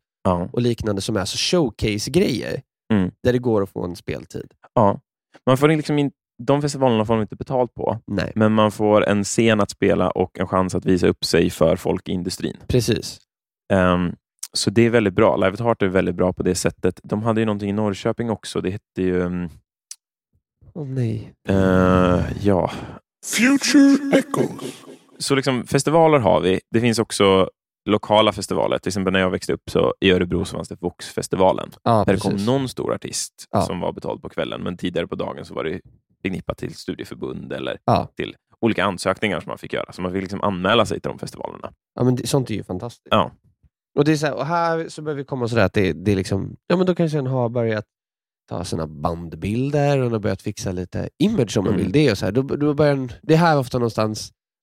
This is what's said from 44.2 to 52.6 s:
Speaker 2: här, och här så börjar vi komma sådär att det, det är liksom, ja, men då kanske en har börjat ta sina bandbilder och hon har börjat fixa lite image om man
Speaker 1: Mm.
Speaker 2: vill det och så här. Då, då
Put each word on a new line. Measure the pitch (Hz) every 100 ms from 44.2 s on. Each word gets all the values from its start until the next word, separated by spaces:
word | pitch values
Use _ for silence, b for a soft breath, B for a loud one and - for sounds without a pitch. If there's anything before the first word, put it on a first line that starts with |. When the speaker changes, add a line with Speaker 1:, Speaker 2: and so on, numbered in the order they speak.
| 147
Speaker 2:
här, |
och | 123 139
här | 170 170 165 165
så | -
börjar | 151 143
vi |
komma | 135 135 120
sådär | 117
att | 92
det, | - 92
det | 76 95
är | 98
liksom, | 92 98 95 - -
ja, | 175
men | 185
då |
kanske | 175 165 147
en | 131
har | 131 120
börjat | 120 117 107 - _ _ _ _ _ _
ta | 107
sina | 87 85 78
bandbilder | 76 80 85 85 80 95 110 139 147 143 139
och |
hon | 123
har | 113
börjat | 101 98
fixa | - 104 107
lite | 92 90 95 92 -
image | 190 220 110 -
om |
man | 92
Speaker 1:
Mm. | 101
Speaker 2:
vill | 95
det | 139 147
och | 98
så |
här. | 101
Då, | 110
då | 135 127